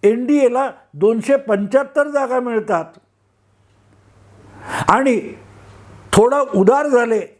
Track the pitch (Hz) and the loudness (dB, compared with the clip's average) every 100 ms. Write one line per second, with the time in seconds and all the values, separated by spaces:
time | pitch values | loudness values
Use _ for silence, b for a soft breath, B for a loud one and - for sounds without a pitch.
0 | 202 233 247 294 254 240 269 - _ 147 | 2 0 0 2 2 0 -4 -8 _ -2
1 | 202 226 - 277 277 202 202 254 277 294 | 0 0 0 -2 0 -4 0 -2 -2 -4
2 | 294 294 262 254 247 226 220 175 160 - | -2 -2 -2 -4 -2 -6 -2 -4 -4 -16
3 | _ _ _ _ _ _ _ _ _ _ | _ _ _ _ _ _ _ _ _ _
4 | _ _ _ _ - - B B B 208 | _ _ _ _ -20 -20 B B B 2
5 | 269 226 - - - - - - - - | 2 0 -4 -16 -20 -20 -20 -20 -20 -20
6 | - - 233 277 277 196 196 269 302 247 | -2 2 2 2 -2 2 2 2 2 0
7 | 233 220 170 _ | 0 -2 -4 _